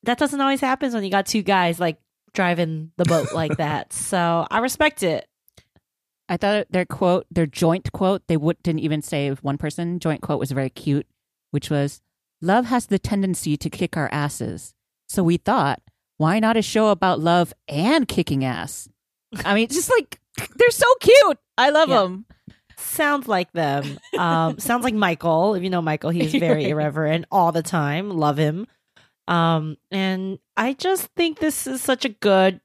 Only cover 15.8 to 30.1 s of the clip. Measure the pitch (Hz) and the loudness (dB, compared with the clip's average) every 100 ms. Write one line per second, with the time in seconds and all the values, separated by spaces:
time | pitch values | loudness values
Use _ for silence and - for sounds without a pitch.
15.8 | _ _ _ _ 156 208 220 226 214 220 | _ _ _ _ 0 2 2 2 0 2
16.8 | 214 190 190 160 160 175 170 - - 143 | 2 2 2 2 4 2 2 -4 -8 -2
17.8 | 202 311 254 - 170 139 131 120 85 - | 2 2 2 -2 0 0 -2 -4 -8 -12
18.8 | - _ _ _ _ 214 - 202 226 302 | -18 _ _ _ _ -8 0 0 2 -2
19.8 | - 480 294 - _ - - - 480 - | 2 0 0 -14 _ -12 -12 2 2 4
20.8 | 494 523 - 508 415 285 _ - 262 302 | 4 4 8 8 8 2 _ 2 4 6
21.8 | 311 254 185 185 220 _ - _ _ - | 4 4 2 -4 -14 _ -20 _ _ -16
22.8 | - - 294 285 247 190 180 170 151 143 | -10 0 0 0 0 -2 -2 -2 0 0
23.8 | 143 139 - - 175 165 165 156 - 240 | -4 -10 -10 -2 0 2 0 -2 -2 0
24.8 | 240 214 196 165 170 160 190 202 185 180 | 0 0 0 0 0 2 2 0 -2 -2
25.8 | 160 156 - 170 160 151 170 156 147 156 | -2 -2 -2 -2 0 0 0 0 0 -2
26.8 | 151 147 156 165 165 196 170 165 151 170 | -2 -2 -2 -2 0 2 2 0 -2 -2
27.8 | 143 151 208 175 147 143 151 160 220 _ | -2 -4 -4 -2 0 2 0 -2 -10 _
28.8 | _ _ _ _ - 175 165 165 156 151 | _ _ _ _ -4 0 2 0 -2 -10
29.8 | _ 196 190 | _ -4 -2